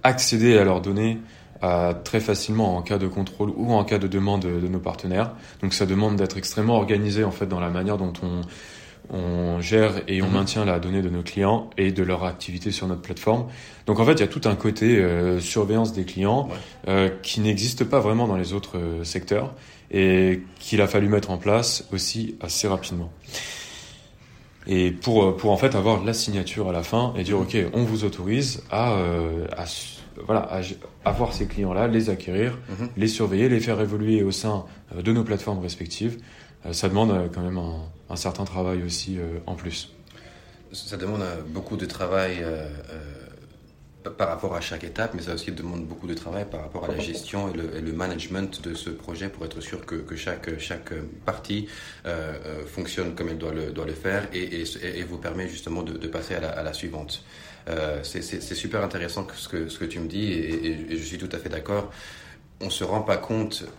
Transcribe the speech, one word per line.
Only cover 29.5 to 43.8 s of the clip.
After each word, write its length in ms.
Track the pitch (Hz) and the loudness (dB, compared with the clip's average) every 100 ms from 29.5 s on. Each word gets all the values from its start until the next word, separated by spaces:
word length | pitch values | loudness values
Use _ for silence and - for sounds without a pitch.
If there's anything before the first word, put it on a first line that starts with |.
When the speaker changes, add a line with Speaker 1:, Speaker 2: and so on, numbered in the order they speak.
| - | -6
Speaker 1:
à 80 | 85 | -8
su-, 300 | - - - - - - | -8 -10 -14 -18 -12 2
voilà, 140 | 110 | 2
à 180 | - 92 | 2 -4
g-, 160 | 92 95 - - | -4 -8 -14 -4
avoir 280 | 104 104 120 | 0 2 0
ces 140 | - 104 | 0 -2
clients-là, 400 | - 95 92 117 | 0 0 2 4
les 240 | 113 107 | 4 2
acquérir, 480 | 92 - 92 123 123 - | -2 -2 0 0 -2 -10
Speaker 2:
Mhm. 200 | 95 120 - | -8 -6 2
Speaker 1:
les 120 | 117 | 2
surveiller, 400 | 107 104 98 127 | 2 2 4 6
les 120 | 117 | 4
faire 200 | 117 104 | 2 0
évoluer 420 | 104 104 107 110 | 0 2 4 4
au 100 | 98 | 4
sein, 320 | 98 110 101 - - - | 2 -2 -2 -4 -16 -12
euh, 60 | 87 | -2
de 120 | 92 | 2
nos 120 | 113 | 4
plateformes 360 | 107 101 - 95 | 4 0 0 -2
respectives, 580 | 90 - 82 - 113 120 - - - - 85 | -4 -6 -8 -4 -4 -4 -14 -20 -20 -14 -8
euh, 60 | |
ça 140 | 85 95 | 0 2
demande, 220 | 98 110 | 4 4
euh, 160 | 95 87 | 4 0
quand 80 | 90 | -2
même 160 | 90 92 | -2 -2
un, 200 | 87 80 80 - - | -4 -6 -8 -14 -10
un 60 | 87 | -6
certain 280 | 92 90 | -4 -4
travail 380 | 95 92 90 90 | -4 -2 0 0
aussi, 320 | 87 87 95 92 | -2 -4 -4 -4
euh, 220 | 85 85 87 | -4 -6 -8
en 80 | |
plus. 400 | 92 87 80 - - - - - - - - - | -8 -6 -8 -12 -18 -20 -20 -20 -20 -20 -20 -16
Speaker 2:
Ça 260 | - - 98 | -14 -10 -6
demande, 240 | 92 104 | -4 -4
euh, 140 | 92 85 78 | -4 -6 -8
beaucoup 280 | 82 90 101 | -8 -6 -6
de 100 | 90 | -6
travail, 520 | - 90 95 95 87 | -4 0 2 2 -2
euh, 240 | 82 80 76 73 - | -4 -4 -6 -10 -12
euh, 80 | 78 76 69 67 - - - - - | -14 -14 -16 -18 -20 -20 -20 -20 -20